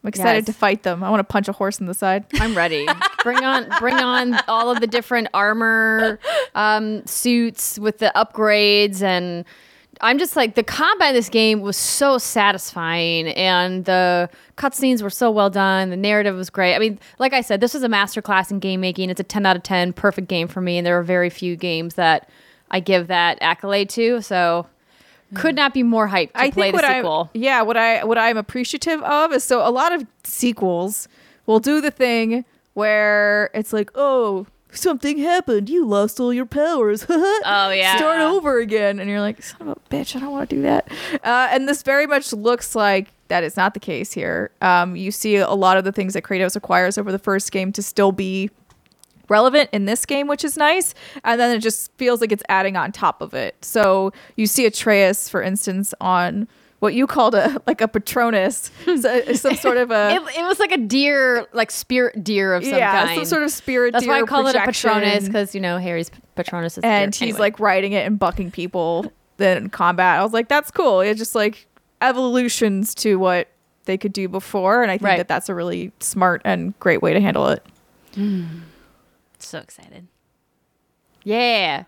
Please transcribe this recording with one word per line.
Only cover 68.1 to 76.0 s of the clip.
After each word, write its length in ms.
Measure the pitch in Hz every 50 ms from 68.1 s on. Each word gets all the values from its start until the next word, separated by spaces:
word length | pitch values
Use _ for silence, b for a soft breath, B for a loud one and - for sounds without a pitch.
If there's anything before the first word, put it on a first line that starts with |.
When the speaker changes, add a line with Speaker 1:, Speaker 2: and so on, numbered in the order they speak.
| 214 202
Speaker 1:
bucking 340 | 196 170 175 - 190 175
people 600 | - - 170 180 - 185 170 165 170 170 - 220 _ _ _ _ _ -
in 280 | 202 190 185 143 107 101
combat. 500 | - - 175 180 185 170 185 180 170 147
I 20 | 196
was 80 | 220
like, 160 | 220 226 233 -
"That's 240 | 285 294 294 -
cool." 300 | - - 370 277 202 185
It's 180 | 185 208 214 214
just, 160 | 226 - -
like, 320 | 226 208 214 220 - _ _ _ _ _ _ _ _
evolutions 920 | - 262 254 247 262 247 240 254 247 240 - - 233 214 196 190 202 - -
to 200 | - - 220 202 185
what 320 | 190 180 180 180 - _ _ _ _ _ _ _ _
they 120 | - 190 196
could 160 | - 208 196
do 160 | 196 190 185
before, 540 | 180 190 - - - 208 185 190 208 247 240
and 60 | 214
I 60 | 185 185
think 60 | 196 202
Speaker 2:
Right. 100 | 185 170
Speaker 1:
that 100 | 180 -
that's 220 | 156 - - -
a 40 | 190
really 360 | 170 170 175 175 175 170 190 -
smart 420 | _